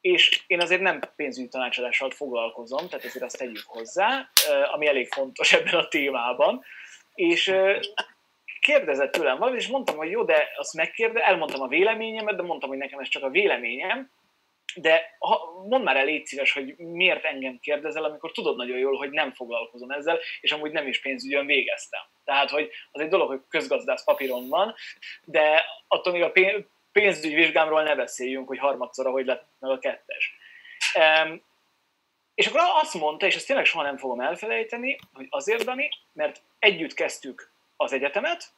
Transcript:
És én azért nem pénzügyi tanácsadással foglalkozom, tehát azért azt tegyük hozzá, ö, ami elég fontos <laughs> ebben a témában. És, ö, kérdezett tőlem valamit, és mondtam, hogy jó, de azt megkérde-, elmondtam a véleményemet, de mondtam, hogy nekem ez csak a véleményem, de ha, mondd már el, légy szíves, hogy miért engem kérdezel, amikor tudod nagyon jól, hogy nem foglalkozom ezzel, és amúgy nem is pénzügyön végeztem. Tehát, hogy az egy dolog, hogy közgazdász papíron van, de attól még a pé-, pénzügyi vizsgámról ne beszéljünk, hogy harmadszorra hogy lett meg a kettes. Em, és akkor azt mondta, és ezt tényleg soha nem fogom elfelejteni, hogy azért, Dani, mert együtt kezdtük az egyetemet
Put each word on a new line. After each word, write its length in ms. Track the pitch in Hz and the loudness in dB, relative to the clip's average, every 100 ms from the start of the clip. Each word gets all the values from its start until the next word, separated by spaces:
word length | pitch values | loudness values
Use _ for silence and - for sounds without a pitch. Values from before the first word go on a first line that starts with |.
És 420 | 185 175 - - - | 4 6 6 4 2
én 140 | 175 | 2
azért 200 | 170 180 | 4 4
nem 200 | 190 151 - _ | 2 0 -4 _
pénzügyi 320 | 147 123 123 | -8 -6 -8
tanácsadással 640 | 131 123 120 123 117 135 | -4 -4 -2 -2 -2 -2
foglalkozom, 760 | 131 143 120 117 120 117 135 180 | -6 -4 -2 -4 -6 -8 -6 -6
tehát 160 | 143 | -10
azért 200 | 123 127 | -10 -8
azt 140 | 123 - | -8 -8
tegyük 260 | 127 110 - | -8 -10 -14
hozzá, 640 | 117 113 175 208 269 262 - 151 | -14 -8 0 0 0 2 2 4
ö, 120 | 143 139 | 4 2
ami 140 | 151 151 | 2 2
elég 220 | 139 123 | 2 0
fontos 440 | - 135 - 151 | -4 -6 0 4
<laughs> 0 | |
ebben 220 | 175 160 | 4 4
a 140 | 170 156 | 0 0
témában. 760 | 160 139 131 120 123 156 247 - - - - _ | 0 0 0 -2 2 2 2 -8 -20 -20 -20 _
És, 320 | - 170 165 - | -2 2 2 2
ö, 320 | 190 190 220 - - - _ _ _ - - | 4 4 2 -2 -8 -10 _ _ _ -20 -2
kérdezett 480 | - 294 - 135 139 | 4 4 4 0 0
tőlem 260 | - 151 131 | 2 0 2
valamit, 220 | 226 247 | 0 0
és 80 | 196 | -2
mondtam, 280 | 262 233 151 | -4 -4 -4
hogy 140 | 160 | -4
jó, 140 | 208 | -2
de 240 | 185 156 147 - | 2 4 2 -4
azt 180 | 143 | -10
megkérde-, 500 | 160 165 - 226 226 | -4 -4 0 -2 2
elmondtam 360 | 233 190 151 135 | 2 2 0 -4
a 80 | 131 | -2
véleményemet, 680 | 156 196 220 226 220 214 196 | 2 4 2 -4 -4 -4 -4
de 60 | |
mondtam, 260 | 180 151 135 | -4 -6 -6
hogy 100 | 135 | -6
nekem 200 | 139 139 | -8 -10
ez 100 | 131 | -6
csak 140 | 143 | -4
a 80 | 135 | 0
véleményem, 800 | 143 202 127 120 123 175 240 262 _ _ _ _ _ - | 2 4 2 -2 -6 -4 -4 -6 _ _ _ _ _ -18
de 420 | - 156 160 - _ | -4 4 4 2 _
ha, 460 | 202 226 170 175 190 | 0 0 -2 -14 0
mondd 140 | 254 | 0
már 140 | 196 135 | 2 2
el, 80 | |
légy 220 | 143 151 - | 2 0 -6
szíves, 260 | 135 131 | -2 -2
hogy 240 | 143 135 131 | -2 -6 -10
miért 480 | 170 170 185 156 | -12 0 2 2
engem 340 | 156 139 131 123 | -2 -4 -8 -8
kérdezel, 440 | - 147 156 156 | -4 -4 -2 -4
amikor 280 | 156 151 160 | -4 -6 -10
tudod 240 | - 156 123 | -4 -2 -2
nagyon 220 | 123 127 | -4 -2
jól, 180 | 135 135 | 0 0
hogy 140 | 139 | -2
nem 220 | 147 143 | -2 -2
foglalkozom 580 | 127 120 117 117 123 123 | -4 -6 -6 -6 -12 -10
ezzel, 280 | 143 147 165 - - | -6 0 -2 -2 -4
és 120 | 156 | -2
amúgy 200 | 151 151 | -2 -2
nem 140 | 156 139 | -4 -2
is 140 | 123 | -4
pénzügyön 460 | 139 131 131 143 139 | -4 -6 -2 -2 2
végeztem. 540 | 143 113 98 - 101 - _ | 0 0 -4 -8 -14 -16 _
Tehát, 260 | - 139 139 | -2 0 2
hogy 200 | 143 151 - - | 0 -4 -8 -18
az 80 | 143 | -8
egy 80 | 156 | 0
dolog, 200 | 185 151 | 2 2
hogy 120 | 135 _ | -2 _
közgazdász 560 | 160 139 135 120 127 | -4 -2 -2 0 -2
papíron 440 | - 143 135 123 127 | 2 2 0 -6 -2
van, 260 | 156 208 226 - - - - | 0 0 -2 -16 -16 -16 -18
de 400 | - 160 151 156 - - _ | -2 2 6 4 2 -10 _
attól 240 | 196 180 | 0 2
még 100 | 175 | 2
a 80 | 165 | 4
pé-, 360 | - 190 208 202 _ _ | 6 4 2 -6 _ _
pénzügyi 420 | - 208 165 156 | 4 4 2 0
vizsgámról 480 | 151 160 160 156 156 | 2 4 4 4 4
ne 120 | 156 | 2
beszéljünk, 540 | 139 120 - 127 135 131 | 0 -2 -4 -6 -6 -6
hogy 100 | 127 | -2
harmadszorra 520 | 135 135 123 - 131 | -2 -2 -6 -4 -2
hogy 160 | 131 127 | 0 0
lett 200 | 123 - _ | -4 -6 _
meg 120 | 131 | -4
a 80 | 131 | -2
kettes. 580 | - - _ - - - - - - - - | -2 -6 _ -6 -6 -8 -20 -20 -20 -4 -2
Em, 500 | 185 160 156 160 165 _ _ _ _ _ _ _ _ _ | 4 6 6 4 -4 _ _ _ _ _ _ _ _ _
és 120 | - 208 | -2 0
akkor 140 | 247 349 320 | 2 2 2
azt 120 | 302 | 0
mondta, 320 | 180 151 156 - | -2 -4 0 0
és 100 | 180 | 0
ezt 100 | - | 0
tényleg 180 | 262 | 2
soha 200 | 151 165 | 2 0
nem 120 | 143 135 | -4 -4
fogom 240 | 135 120 | -6 -4
elfelejteni, 800 | 131 170 214 226 226 233 247 285 - | -4 -4 -4 -4 -4 -6 -6 -8 -12
hogy 140 | - 135 | -20 -8
azért, 340 | 285 175 226 | -6 -2 -2
Dani, 240 | 226 254 285 - _ | -2 -4 -6 -6 _
mert 300 | - 151 - _ _ | -4 -4 -4 _ _
együtt 360 | 214 175 156 | 4 4 -6
kezdtük 580 | - 156 - 139 120 - _ _ _ | -4 -4 -4 -12 -14 -18 _ _ _
az 160 | 151 | -2
egyetemet 600 | 135 139 196 277 339 - | 0 0 -2 -2 -4 -8